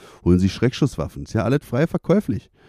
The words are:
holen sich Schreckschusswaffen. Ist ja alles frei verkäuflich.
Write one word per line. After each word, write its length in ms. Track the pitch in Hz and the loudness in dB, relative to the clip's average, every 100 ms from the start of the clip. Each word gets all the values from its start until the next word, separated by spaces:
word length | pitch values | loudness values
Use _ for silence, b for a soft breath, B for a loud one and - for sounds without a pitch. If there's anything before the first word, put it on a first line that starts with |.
| B B | B B
holen 160 | - 90 | 2 4
sich 140 | 95 | 4
Schreckschusswaffen. 680 | - 120 - - - 71 - | 0 -2 0 -2 -2 -8 -10
Ist 100 | - | -6
ja 100 | 107 | -4
alles 220 | 117 139 - | 0 -2 -2
frei 220 | 120 165 | -2 -2
verkäuflich. 600 | 175 - 185 - 107 - b | -2 0 0 0 -4 -8 b